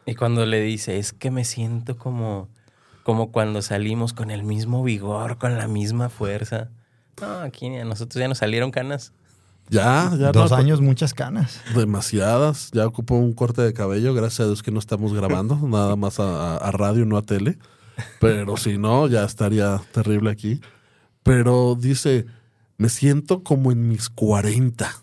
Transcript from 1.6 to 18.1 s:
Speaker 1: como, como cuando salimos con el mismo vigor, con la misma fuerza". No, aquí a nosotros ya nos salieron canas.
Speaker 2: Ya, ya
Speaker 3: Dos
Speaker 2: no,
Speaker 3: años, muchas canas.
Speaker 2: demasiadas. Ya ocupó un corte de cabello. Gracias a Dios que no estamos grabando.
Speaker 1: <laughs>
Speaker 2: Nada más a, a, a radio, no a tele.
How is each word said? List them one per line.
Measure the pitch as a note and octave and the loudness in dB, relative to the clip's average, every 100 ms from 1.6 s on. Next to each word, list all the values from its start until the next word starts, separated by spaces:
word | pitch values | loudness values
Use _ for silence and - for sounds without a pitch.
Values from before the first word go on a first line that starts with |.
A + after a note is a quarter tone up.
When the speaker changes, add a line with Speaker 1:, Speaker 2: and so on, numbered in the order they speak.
| A2+ A#2 A#2 A#2 | -6 -6 -8 -8
Speaker 1:
como, | C3 B2 A2 G2+ F#2 _ _ _ _ _ | -8 -6 -6 -6 -10 _ _ _ _ _
como | - A2+ A2+ | -2 0 0
cuando | A2+ G#2+ G#2+ | 0 0 -2
salimos | G2 G2+ G#2+ A2+ A#2 | -2 -2 -2 -2 -4
con | A#2 A2 | -4 -8
el | G#2+ | -6
mismo | G#2 G#2+ A2+ B2 | -4 -4 -2 -2
vigor, | B2+ G#2 G2 G#2 A2+ A#2 | 0 -2 -4 -6 -6 -4
con | B2 A#2+ | -4 -2
la | A2 | -2
misma | G#2+ G#2 A#2 A#2+ | -2 -2 -2 -4
fuerza". | - G2+ G2+ G#2+ A2+ A2+ - _ _ _ - | -4 -6 -4 -6 -8 -8 -14 _ _ _ -16
No, | G3+ F#3+ | -12 -10
aquí | D3+ - B2+ B2+ | -10 -10 -10 -8
a | |
nosotros | A2+ G#2+ A#2 B2 | -8 -8 -8 -4
ya | B2+ | -2
nos | C3 | -2
salieron | G#2+ A2+ B2+ | -2 0 -2
canas. | B2+ C3 C#3+ - _ _ _ _ _ - | -4 -6 -8 -10 _ _ _ _ _ 0
Speaker 2:
Ya, | G#2 A2 C#3 F3+ E3 | 2 4 4 4 2
ya | C#3 | 4
Speaker 3:
Dos | A2 A2 | 6 6
Speaker 2:
no, | B2+ | 6
Speaker 3:
años, | C#3 D3+ | 4 4
muchas | C#3 B2+ D3+ | 4 2 0
canas. | - C3 G#3+ C3 - - | -2 -6 -2 -2 -4 -2
Speaker 2:
demasiadas. | A#2+ G#2+ G2+ - G#2+ G2 A#2+ D3 C#3+ - | 0 2 0 -2 0 2 2 2 0 -4
Ya | A#2 A2+ | 0 0
ocupó | A2+ A#2 B2 | -2 0 2
un | A#2+ | 2
corte | A2+ A#2+ A#2+ | 2 -2 2
de | A#2 | 0
cabello. | A2+ G2 G2 B2 | 0 -2 0 0
Gracias | B2+ A2 - | 0 0 0
a | A2 | 0
Dios | G#2 | -2
que | - | -4
no | G#2+ | -6
estamos | - G#2 G#2+ | -4 -2 -2
grabando. | G#2 G2 F#2 G#2+ D3 | 0 0 0 0 0
Speaker 1:
<laughs> | |
Speaker 2:
Nada | D3 G#2+ G2+ G2+ | 0 2 2 0
más | G2+ - | -2 -2
a, | G2 E2+ E2+ | -2 -2 -4
a, | D#2+ | -4
a | G2+ | -4
radio, | G2 G2+ A2 | 0 2 2
no | A2+ G#2 | 2 2
a | |
tele. | G#2 G2+ G#2+ - - _ - - - | 0 0 0 -4 -8 _ -20 -14 -10